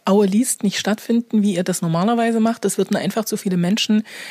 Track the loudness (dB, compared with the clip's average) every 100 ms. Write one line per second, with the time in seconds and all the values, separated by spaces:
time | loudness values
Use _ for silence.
0 | 2 4 4 2 0 -2 -2 -2 -2 -2
1 | 0 -2 0 0 2 0 -2 -2 0 0
2 | 2 2 0 2 0 0 -2 -2 -2 -2
3 | -2 -4 -4 -4 -2 0 0 0 0 0
4 | -2 -10 -16